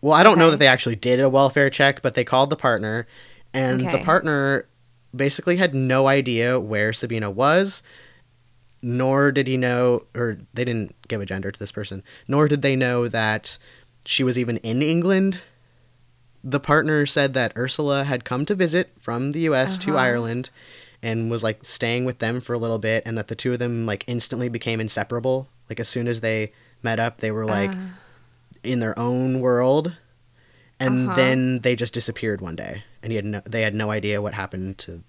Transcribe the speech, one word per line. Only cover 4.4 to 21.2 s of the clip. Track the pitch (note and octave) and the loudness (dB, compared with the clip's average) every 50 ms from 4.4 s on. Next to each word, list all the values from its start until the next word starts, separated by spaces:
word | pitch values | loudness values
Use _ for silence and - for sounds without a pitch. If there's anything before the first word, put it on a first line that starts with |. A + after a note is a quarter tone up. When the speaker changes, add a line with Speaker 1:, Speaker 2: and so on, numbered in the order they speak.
| C#3 C#3 C#3 C3+ - _ _ _ _ _ _ _ _ _ - | 2 0 0 -2 -2 _ _ _ _ _ _ _ _ _ -6
Speaker 1:
basically | B2+ C#3 C#3 C#3+ - - - F3 F3 | -2 -2 -2 -2 -2 -2 0 0 2
had | F#3+ F3 C3+ | 2 0 0
no | C3+ C3 B2+ B2+ C3 C3+ C3+ | 0 0 2 2 4 4 4
idea | C3+ C#3 C3+ C3 A#2+ A2+ A#2 A#2+ B2+ B2+ | 4 2 2 0 0 0 0 2 0 0
where | F#2 G#2 A2 G#2 G#2 A2 A2 | -2 -2 -2 0 0 0 0
Sabina | - - A#2+ A#2 A2+ G#2+ G#2 | -2 -4 -4 -4 -4 -4 -4
was, | G2 G2+ B2+ C#3+ D#3 F3+ G3 G3 G3 - - - - - - - - - _ _ _ _ _ _ _ _ _ _ _ _ | -2 0 2 4 4 4 2 0 -2 -6 -8 -12 -20 -20 -20 -20 -20 -20 _ _ _ _ _ _ _ _ _ _ _ _
nor | - A#2+ A#2+ B2 C3 C3 C3+ C#3 C#3+ C#3+ | -8 -4 -2 0 0 2 2 4 4 4
did | C3+ C#3 C3+ C3 | 2 2 0 0
he | C3 B2+ | 0 0
know, | B2+ B2 B2 B2 B2 B2 B2 A#2 - _ _ | 0 0 0 2 2 2 2 0 -2 _ _
or | A2 B2 A#2 G#2+ F2+ - - _ | -4 -4 -4 -4 -6 -12 -16 _
they | A#2+ B2+ | -6 -4
didn't | B2 A#2 A2+ G#2 - - _ - - | -2 -2 -4 -4 -6 -10 _ -10 -8
give | A2+ G#2+ | -6 -6
a | G2 | -6
gender | F#2 G2 F#2+ F#2+ G2 | -6 -8 -6 -6 -8
to | G2 - | -8 -8
this | G#2 G2+ | -12 -10
person, | - - G2+ - G2+ F#2+ - - - - - - | -10 -10 -10 -10 -10 -12 -14 -16 -20 -20 -8 -2
nor | C3 C#3+ D3+ D3 | 2 2 4 4
did | D3 C#3+ | 2 2
they | C3+ C#3 C3+ | 2 0 2
know | C3 C3 B2 B2 A#2+ A#2+ A#2+ | 2 0 0 0 0 -2 0
that | - A2+ A2 G#2+ G#2+ A2 - - - - - - - - _ _ _ _ _ | 0 0 0 0 0 -2 -4 -8 -12 -12 -14 -20 -20 -20 _ _ _ _ _
she | - - - C#3 | -4 -2 0 0
was | B2+ B2 B2+ | 0 0 0
even | B2 A#2 A#2 A2+ | -2 -2 -4 -6
in | - A2 A2+ B2+ D3 | -4 -4 -2 0 0
England. | D3+ E3 E3+ E3+ F#3 G3 F#3+ G3 G3 F#3 F3+ - _ _ _ _ _ _ _ _ _ _ _ _ _ _ _ _ _ _ _ _ | 0 0 0 2 2 2 2 2 0 -2 -4 -10 _ _ _ _ _ _ _ _ _ _ _ _ _ _ _ _ _ _ _ _
The | C3 B2+ C#3+ | -6 -6 -4
partner | - - D3 D#3 D3+ D3+ D#3 D3+ C#3+ | 0 2 2 2 4 2 2 2 0
said | C#3 - D3+ C#3+ C#3 C3 | 0 0 0 0 0 0
that | C3 B2 A2+ - - | 0 -2 -2 -2 -4
Ursula | B2 C3 - - D3+ C#3+ C#3 C#3 C#3 | -4 -4 -2 -2 0 0 0 0 0
had | C#3+ C#3 B2 - | -2 -2 -4 -4
come | - B2 B2+ C#3+ | -4 -4 -4 -2
to | - G#3 | -2 0
visit | F#3+ F#3 E3 D3+ F3 F#3 - _ _ | 0 0 0 0 -2 -2 -2 _ _
from | - - A#2 A#2 C3 C#3 | -10 -6 -4 -4 -4 -4
the | D3 D#3+ | -2 -2
U | E3 D#3+ D3+ | 0 2 2
S | C3 C3 C3 F#3+ F#3 | 2 2 0 0 -4
to | - - D#3 | -2 0 2
Speaker 2:
Uh-huh. | C#3 B2+ | 2 2
Speaker 1:
Ireland | B2+ A#2+ A#2+ A#2 A2+ A#2 B2 B2 - _ - - - - - - - - _ | 2 2 0 -2 -4 -4 -6 -6 -8 _ -20 -20 -20 -20 -20 -20 -20 -20 _
and | - A#2 A2+ A2+ | -6 -4 -4 -2